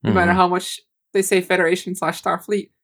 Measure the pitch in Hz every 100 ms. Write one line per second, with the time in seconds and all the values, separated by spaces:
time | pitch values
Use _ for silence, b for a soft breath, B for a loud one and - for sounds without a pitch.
0 | - 190 175 185 180 180 - - _ _
1 | _ 202 190 190 180 185 170 185 - 185
2 | 160 - - 180 - 208 202 _